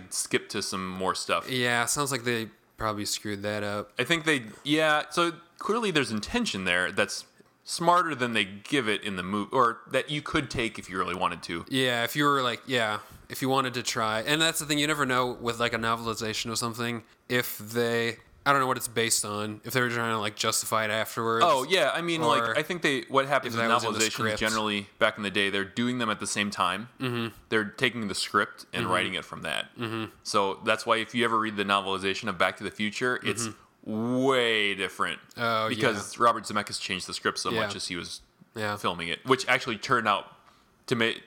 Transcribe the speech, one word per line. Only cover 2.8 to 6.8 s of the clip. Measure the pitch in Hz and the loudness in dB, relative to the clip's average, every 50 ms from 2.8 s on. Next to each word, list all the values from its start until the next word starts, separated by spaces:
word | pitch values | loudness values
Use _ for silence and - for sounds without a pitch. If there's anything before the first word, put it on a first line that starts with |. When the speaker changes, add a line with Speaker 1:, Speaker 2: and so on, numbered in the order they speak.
| 110 110 104 104 101 | -2 -2 -2 -2 -4
Speaker 2:
screwed | - - - - 107 104 98 | -4 -6 -6 -4 -6 -6 -4
that | 101 104 104 104 | -4 -4 -4 -2
up. | 104 101 101 104 104 - - - | -4 -4 -4 -6 -6 -8 -4 -4
Speaker 1:
I | 123 | 0
think | 139 170 165 156 | 0 0 0 2
they, | 160 151 131 110 107 - - - | 0 0 0 0 -8 -16 -12 -2
yeah, | 139 151 156 156 156 151 151 - - | 0 2 4 4 4 4 2 0 -2
so | - 175 170 170 160 - - _ _ - | 0 0 0 0 0 -6 -20 _ _ -10
clearly | - - 208 240 226 196 | -2 -2 0 0 0 2
there's | 160 147 127 104 | 2 2 2 2
intention | 110 104 - - - 240 226 - - 101 92 | -2 -4 -4 -2 -2 -2 0 0 -2 -2 0
there | 90 87 90 | 2 2 2